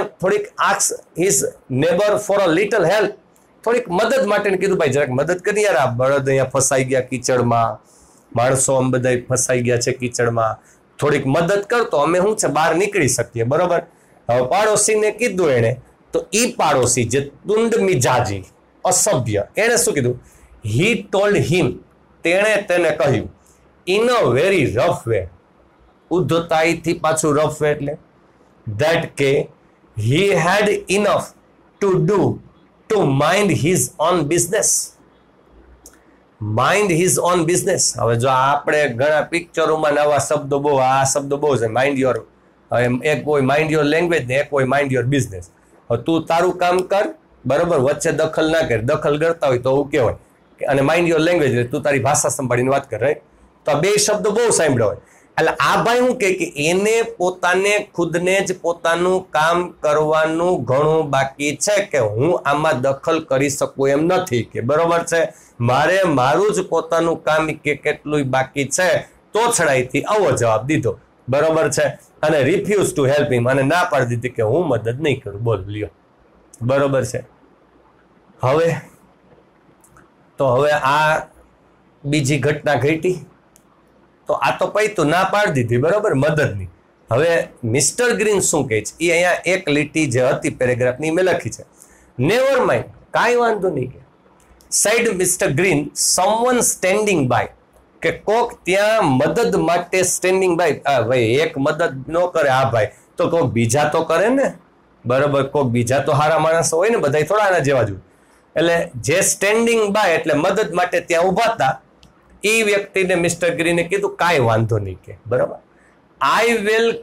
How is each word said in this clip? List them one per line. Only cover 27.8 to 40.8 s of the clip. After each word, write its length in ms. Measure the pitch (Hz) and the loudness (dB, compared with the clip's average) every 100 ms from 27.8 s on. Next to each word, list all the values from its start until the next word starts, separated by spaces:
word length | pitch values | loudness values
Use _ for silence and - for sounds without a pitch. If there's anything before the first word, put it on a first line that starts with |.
| 139 160 - _ _ _ _ _ - 104 | -4 -10 -14 _ _ _ _ _ -10 -2
that 280 | 147 170 160 | 0 0 -2
કે, 420 | - 139 143 151 - _ _ _ - 107 | -2 0 0 -2 -10 _ _ _ -6 0
"He 140 | 143 | 2
had 480 | 202 185 160 202 208 | 2 2 2 2 2
enough 540 | 202 - 185 208 156 - - _ _ _ _ | 0 -2 0 2 0 -2 -12 _ _ _ _
to 140 | 196 175 | 0 2
do 220 | 156 202 143 - - - _ _ - | 2 2 0 -2 -10 -20 _ _ -2
to 100 | 220 | 0
mind 480 | 156 135 147 190 202 135 135 | 2 2 2 2 2 0 0
his 120 | 180 120 - | 0 -2 -2
own 260 | 156 180 143 | 0 2 0
business." 400 | 170 170 208 - - - - _ _ _ _ _ - - - - - _ _ _ - 107 107 | 0 0 0 0 -2 -4 -14 _ _ _ _ _ -20 -20 -20 -20 -20 _ _ _ -12 -4 0
Mind 340 | 135 185 208 | 2 2 2
his 200 | 160 185 180 170 | 2 2 0 0
own 140 | 180 | 0
business. 360 | 160 180 185 165 - - | 0 0 0 -2 -2 -2
હવે 180 | 113 117 | -2 0
જો 120 | 127 | 2
આપણે 600 | 131 135 143 - 151 147 | 2 2 0 0 0 0
ઘણા 320 | 117 143 151 | 0 0 0
પિક્ચરોમાં 720 | 139 170 165 - 156 156 156 | 0 -4 -6 -2 0 0 0
નવા 260 | 147 147 143 | 2 2 0
શબ્દો 400 | 139 151 139 139 | 0 -2 -2 -2
બહુ, 180 | 143 | 0
આ 280 | 139 | 0